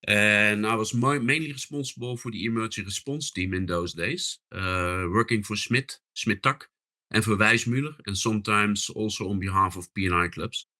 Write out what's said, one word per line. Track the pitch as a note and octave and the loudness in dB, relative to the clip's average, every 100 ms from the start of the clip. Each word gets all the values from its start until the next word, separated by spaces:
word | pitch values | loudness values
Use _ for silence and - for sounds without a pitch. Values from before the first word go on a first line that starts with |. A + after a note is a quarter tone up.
| - | 2
And | G#2 G#2 G#2 G#2 G#2+ G#2+ | 4 6 6 4 2 2
I | |
was | A2+ A2 | 0 0
mi-, | A#2+ C3 C#3+ | 2 2 2
mainly | A#2+ D3+ D#3 | 2 0 0
responsible | C3+ - C#3+ C3 - A#2+ B2 | -8 -8 -8 -8 -8 -8 -6
for | B2 | -8
the | G#2+ | -4
emergency | A2 A2+ A2 G#2+ | -2 -2 -2 -6
response | G2 G2 - D3 C#3+ | -6 -8 -6 -6 -6
team | - F#2 | -4 -2
in | F#2 | -2
those | F#2 F2 E2+ | -2 -2 -4
days, | D#2+ F2+ F3 - - _ | -4 -4 -4 -6 -8 _
uh, | F#2 F#2+ F#2 F2 F2+ F2+ | -6 -2 0 0 0 0
working | G2+ A2+ A2+ | 0 2 0
for | G#2 | -2
Smit, | G#2+ - A#2+ C3+ - _ | -6 0 -2 -2 -16 _
Smit | - - G2 | -6 -2 2
Tak, | C3+ - - _ _ _ _ | 0 0 -10 _ _ _ _
and | A2 | 0
for | G#2 G2+ | 2 4
Wijsmuller, | G#2+ A#2 A#2 B2+ D3 D3 | 6 4 2 -2 -4 -8
and | - G2 | -6 -2
sometimes | A#2 G#2+ G#2 G#2 G#2 G2+ - | 0 0 2 2 4 0 -4
also | - G#2+ - G2 | -4 -4 -4 -2
on | G2 | -2
behalf | F#2+ F#2+ F#2+ F2+ | 0 2 2 0
of | F2 | -10
P | - F#2+ | -2 2
N | |
I | F2 F2 | 2 2
clubs. | E2 D#2+ - - | -2 -6 -6 -10